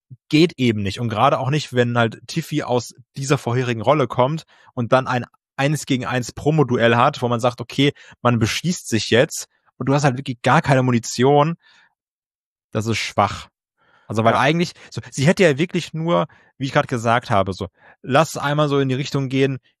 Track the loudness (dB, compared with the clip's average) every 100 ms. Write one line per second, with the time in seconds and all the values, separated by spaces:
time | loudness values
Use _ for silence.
0 | _ -20 0 4 4 2 0 0 -4 -4
1 | -4 2 2 2 0 -4 -2 0 2 2
2 | 0 -2 -8 -8 -4 -4 -2 -2 -4 -14
3 | _ -10 -2 -2 0 -2 -2 -2 0 0
4 | 0 0 0 -2 -10 _ _ -8 0 0
5 | 2 -4 -6 _ _ -4 -2 -2 -2 -4
6 | -2 -6 -6 -4 0 2 2 2 4 4
7 | 2 0 -2 -2 -2 -4 -6 -2 -2 -2
8 | -12 -4 0 2 0 -2 -4 -6 -4 -4
9 | 2 2 2 -4 -14 _ _ -8 -2 0
10 | 0 -2 -6 -4 2 2 4 2 2 0
11 | -2 0 4 4 2 -2 _ _ _ _
12 | _ _ _ _ _ _ _ -6 -4 -4
13 | -2 0 0 -2 -16 _ _ _ _ _
14 | -6 0 2 4 2 0 -2 -8 -16 -14
15 | -10 0 2 4 4 2 -2 -4 -6 -6
16 | -2 -2 -2 _ _ -10 -2 -2 -2 -2
17 | 0 0 2 0 0 -4 -10 -12 -20 _
18 | 0 0 0 -2 -4 0 0 0 0 -2
19 | -4 -6 -2 0 0 -2 -10 _